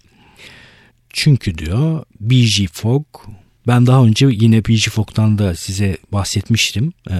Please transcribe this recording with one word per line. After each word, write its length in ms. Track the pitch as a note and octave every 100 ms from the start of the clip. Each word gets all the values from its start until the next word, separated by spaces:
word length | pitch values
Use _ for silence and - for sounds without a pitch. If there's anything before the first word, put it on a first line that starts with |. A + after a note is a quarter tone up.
| _ _ _ _ - - - _ _ _ _
Çünkü 480 | - D#3 C3 - D#2+
diyor, 460 | D#2+ G#2+ D#3+ D#3+ - -
B 140 | G#2+
G 320 | B2+ A#2 G2+ F#2+
Fogg, 340 | - A2 C3+ D3+ - - G2 _ _ A#2
ben 200 | B2 B2
daha 180 | C3
önce 220 | A#2 A2 C3+
yine 340 | G#2+ A2+ A2+
B 100 | A2
G 160 | A2 G#2
Fogg'dan 480 | A2 G#2 - A2 G#2
da 160 | G2+
size 420 | E2 - F#2+ G2+ E2+ _
bahsetmiştim. 800 | G#2 F2+ G2+ - A2+ - G2+ D3+ -
Ee, 40 | -